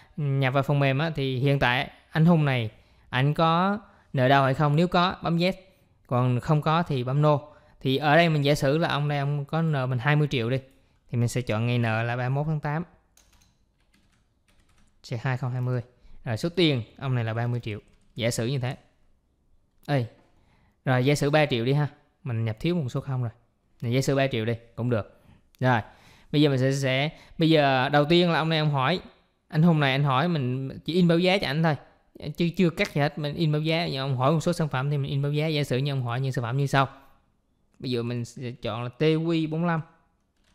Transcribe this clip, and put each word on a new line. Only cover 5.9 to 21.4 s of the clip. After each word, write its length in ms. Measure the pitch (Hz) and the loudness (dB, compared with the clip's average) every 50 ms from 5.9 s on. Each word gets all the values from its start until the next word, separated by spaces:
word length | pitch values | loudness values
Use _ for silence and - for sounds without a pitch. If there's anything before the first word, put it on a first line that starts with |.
| _ _ _ - 127 | _ _ _ -2 0
Còn 260 | 123 127 127 123 120 | 0 2 2 0 0
không 220 | - - 151 151 | 0 0 0 2
có 220 | - 160 156 170 170 | 2 0 0 0 0
thì 200 | - 143 123 123 | -2 -4 -4 -2
bấm 180 | 127 135 147 | -2 0 2
no. 180 | 151 151 147 139 - - - - _ - - - | 4 4 4 2 -2 -8 -20 -20 _ -20 -14 -4
Thì 160 | - 131 135 | -2 0 0
ở 180 | 131 147 147 147 | 2 2 4 6
đây 140 | 170 170 165 | 6 6 4
mình 160 | 156 147 139 | 2 2 2
giả 100 | 143 151 | 2 2
sử 220 | - 147 135 147 | 2 2 0 0
là 100 | 165 170 | 0 0
ông 200 | 139 131 143 147 | -2 -2 -2 -2
đây, 120 | 147 147 143 | -2 -2 -2
ông 260 | 139 143 147 143 139 | -2 -2 -4 -4 -4
có 160 | - 156 160 | -4 -4 -2
nợ 240 | 165 160 147 135 131 | 0 0 0 -2 -2
mình 140 | 131 131 120 | -2 -2 0
hai 160 | 120 147 151 | 2 2 2
mươi 120 | 151 151 139 | 2 2 0
triệu 180 | 143 120 113 117 | 0 -2 0 -2
đi. 80 | 131 131 - - _ _ _ _ _ _ _ - | -2 -4 -6 -10 _ _ _ _ _ _ _ -6
Thì 60 | 127 | -2
mình 100 | 117 120 | 0 0
sẽ 140 | 113 - 127 | 0 -2 -4
chọn 260 | 120 - 104 110 117 | -4 -2 -2 -2 0
ngày 100 | 120 123 | 0 0
nợ 260 | 120 117 113 110 113 117 | 0 0 0 -2 -2 -2
là 120 | 120 120 | -4 -4
ba 140 | 127 123 127 | -4 -4 -2
mươi 60 | 135 | -2
mốt 100 | 143 151 | -2 -2
tháng 120 | 160 156 147 | -2 -4 -4
tám. 240 | - 147 147 165 180 - _ _ _ _ _ _ _ _ _ _ _ _ _ _ _ _ _ _ _ _ _ _ _ _ _ _ _ _ _ _ _ _ _ _ _ _ _ _ _ _ _ _ - | -4 -4 -6 -6 -8 -10 _ _ _ _ _ _ _ _ _ _ _ _ _ _ _ _ _ _ _ _ _ _ _ _ _ _ _ _ _ _ _ _ _ _ _ _ _ _ _ _ _ _ -12
Sẽ 160 | - 127 113 | -10 -8 -6
hai 160 | - 135 127 | -4 -4 -4
không 140 | - 135 123 | -4 -4 -4
hai 100 | 123 127 | -4 -4
mươi. 200 | 123 127 127 123 117 - _ _ - - - - - | -4 -2 -4 -4 -6 -10 _ _ -20 -20 -20 -12 -8
Rồi, 120 | 131 110 | -6 -6
số 120 | - - 170 | -4 -4 -4
tiền 340 | 170 190 170 151 135 123 110 - - | 0 2 2 2 2 0 -4 -8 -12
ông 180 | - 139 135 127 | -8 -4 -2 -2
này 80 | 120 113 | -2 -2
là 100 | 113 110 | -2 -2
ba 140 | 117 120 | -2 -2
mươi 120 | 120 120 120 | -2 -4 -4
triệu. 200 | - 113 101 - - _ _ _ _ _ _ | -6 -8 -10 -10 -12 _ _ _ _ _ _
Giả 160 | 123 110 120 | -4 -2 -2
sử 140 | - - 113 | -2 -2 -2
như 140 | 123 143 127 | -2 -4 -4
thế. 180 | 120 123 - - _ _ _ _ _ _ _ _ _ _ _ _ _ _ _ _ _ _ _ _ _ | -4 -6 -8 -10 _ _ _ _ _ _ _ _ _ _ _ _ _ _ _ _ _ _ _ _ _
Ê, 180 | 151 147 131 113 - - _ _ _ _ _ _ _ _ _ _ _ _ _ - | -2 -2 -2 -2 -4 -8 _ _ _ _ _ _ _ _ _ _ _ _ _ -2
rồi, 200 | 139 127 127 127 | 0 0 2 2
giả 100 | 143 147 | 2 2
sử 140 | - 143 143 | 2 2 2
ba 160 | 151 151 | 2 2